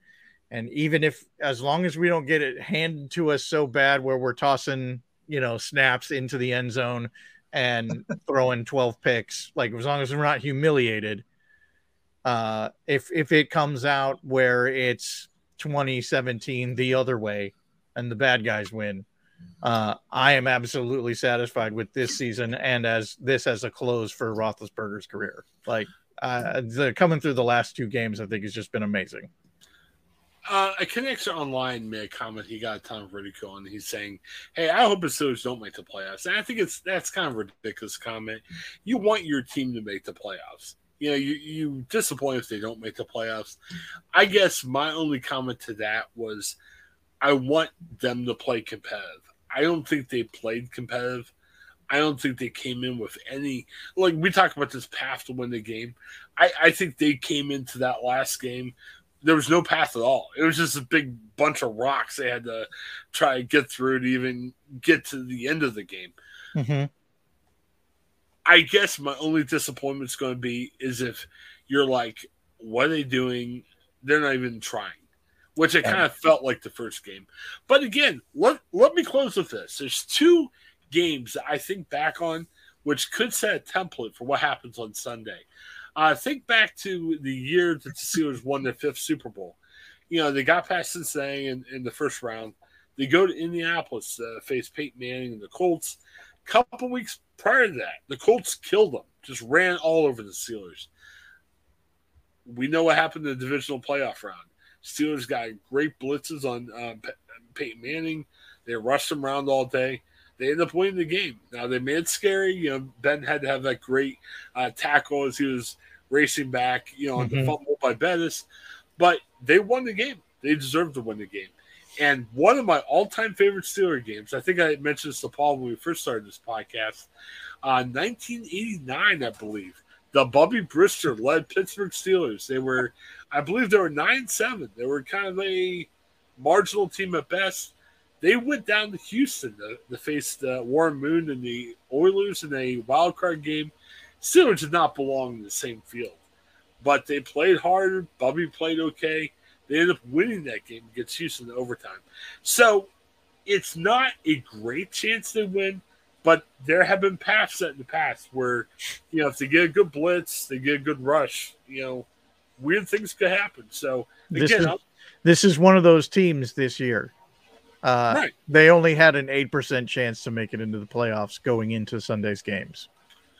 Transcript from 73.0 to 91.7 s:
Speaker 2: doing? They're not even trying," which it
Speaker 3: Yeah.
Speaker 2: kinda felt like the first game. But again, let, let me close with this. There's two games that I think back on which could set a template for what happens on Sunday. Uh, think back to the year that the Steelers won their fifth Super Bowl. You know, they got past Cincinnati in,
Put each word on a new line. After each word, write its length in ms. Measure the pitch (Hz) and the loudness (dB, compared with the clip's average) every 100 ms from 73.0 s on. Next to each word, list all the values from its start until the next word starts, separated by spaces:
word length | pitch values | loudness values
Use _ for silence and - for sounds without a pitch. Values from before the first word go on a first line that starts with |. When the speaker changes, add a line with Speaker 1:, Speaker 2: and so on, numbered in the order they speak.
Speaker 2:
doing? 640 | 135 127 127 123 120 123 - _ _ _ | -2 -2 -2 -4 -8 -12 -16 _ _ _
They're 180 | 131 151 | 0 2
not 140 | 143 | 2
even 240 | 131 123 113 | 0 -2 -8
trying," 320 | - 110 95 - _ _ _ _ _ | -8 -8 -8 -14 _ _ _ _ _
which 200 | 156 160 | 0 4
it 100 | 165 | 4
Speaker 3:
Yeah. 80 | 120 | 4
Speaker 2:
kinda 160 | 185 165 | 2 2
felt 340 | - 160 151 | 4 6 6
like 200 | 131 120 | 4 -4
the 80 | 107 | -6
first 340 | - 113 - | -12 -12 -12
game. 220 | 101 98 92 - - - - | -16 -18 -20 -18 -16 -8 4
But 140 | 285 | 4
again, 400 | 254 269 277 131 - | 4 2 2 0 -8
let, 260 | 143 226 302 _ | 2 2 2 _
let 220 | 214 269 | 6 6
me 100 | 349 | 6
close 320 | - 269 254 196 | 0 2 2 -2
with 140 | - | -4
this. 260 | 107 - - | -6 -10 -10
There's 300 | 131 - - | -6 -6 -2
two 420 | - 330 339 277 _ _ _ - | 4 6 6 4 _ _ _ -4
games 440 | 156 170 143 113 | 0 0 0 -6
that 100 | 135 139 | -8 -4
I 120 | 147 | -4
think 320 | - 196 151 | -4 -10 -6
back 320 | 143 156 - | -2 -2 -2
on 240 | 170 165 170 _ _ _ | -4 -4 -8 _ _ _
which 280 | 147 139 - | -2 -2 -2
could 220 | - 233 | -2 -2
set 200 | - 214 | 0 0
a 60 | 165 | -2
template 540 | - 185 185 - 113 | -2 -4 -4 -8 -12
for 100 | - | -8
what 160 | 123 139 | -4 0
happens 380 | 147 127 123 117 | 0 -4 -10 -12
on 160 | 110 | -12
Sunday. 460 | - 127 117 107 85 _ - - - - 151 | -10 -10 -10 -12 -16 _ -20 -20 -20 -8 2
Uh, 180 | 156 | 4
think 320 | 147 262 277 - | 4 -2 -4 2
back 280 | 226 214 - | 2 2 -2
to 420 | 196 180 165 151 | -6 -4 -4 -4
the 140 | 135 | -4
year 400 | 131 131 175 175 | -6 0 2 2
that 80 | 151 | 0
the 80 | 135 | -6
Steelers 540 | - - 165 151 123 | -10 -6 -2 -2 -4
won 180 | 127 139 | -4 -4
their 100 | 131 | -4
fifth 260 | - 147 135 | -4 -6 -4
Super 300 | - 151 120 | -4 -4 -6
Bowl. 280 | 101 90 - _ - - - - | -14 -16 -18 _ -20 -20 -20 -4
You 140 | 170 | 0
know, 100 | 147 | 0
they 120 | 139 | 2
got 240 | 135 170 - | 4 2 2
past 240 | 180 165 | -4 -4
Cincinnati 560 | 175 147 147 139 139 135 | -8 -6 -6 -6 -6 -6
in, 160 | 131 123 | -8 -10